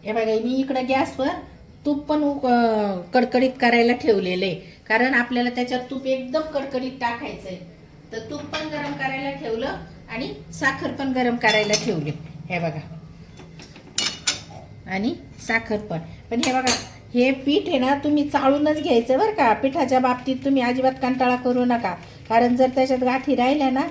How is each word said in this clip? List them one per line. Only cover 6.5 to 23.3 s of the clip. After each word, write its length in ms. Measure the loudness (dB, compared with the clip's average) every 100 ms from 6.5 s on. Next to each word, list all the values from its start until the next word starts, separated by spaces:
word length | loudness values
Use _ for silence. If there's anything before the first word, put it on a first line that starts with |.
| -4 -4 -6 -6 -4
टाकायचं 480 | -4 -4 -8 -10 -12
आहे. 100 | -14 -14 -20 -20 -20 -14
तर 60 | -12 -10
तूप 100 | -10
पण 280 | -8 -6 -6
गरम 240 | -6 -6
करायला 380 | -4 -4 -4 -6
ठेवलं 460 | -6 -6 -4 -4 -6 -12 -18 -12
आणि 260 | -8 -8 -10 -14
साखर 400 | -4 -2 -2 -6
पण 200 | -4 -2
गरम 240 | 0 0 2
करायला 360 | 2 2 2 0
ठेवली. 260 | 0 -2 -4 -6 -12 -16 -8
हे 100 | -4
बघा, 220 | -4 -4 -10 -16 -18 -20 -20 -20 -20 -18 -18 -18 -8 -4 -4 -4 -6 -6 -10 -18 -18 -18 -6
आणि 280 | -2 -2 -2 -10 -16 -2
साखर 320 | -2 0 -4
पण. 200 | -4 -8 -8 -16 -6
पण 100 | 0 2
हे 60 |
बघा, 220 | 2 2 0 -4 -18 -4
हे 160 | 2 2
पीठ 380 | 2 2 0 2
आहे 100 | 0
ना, 160 | 2
तुम्ही 340 | 2 2 2 2
चाळूनच 540 | 2 4 4 2 0
घ्यायचं 360 | 2 2 4 2
बरं 140 | 2
का. 200 | 4 2
पिठाच्या 460 | 4 2 0 2 4
बाबतीत 380 | 2 0 -2 -2
तुम्ही 180 | 0 2
अजिबात 300 | 2 2 0 0
कंटाळा 340 | -2 2 2 2
करू 280 | 0 2
नका, 300 | 2 2 -2 -6 -12 -18 2
कारण 280 | 4 4 4
जर 120 | 4
त्याच्यात 340 | 4 2 2
गाठी 320 | 2 0 2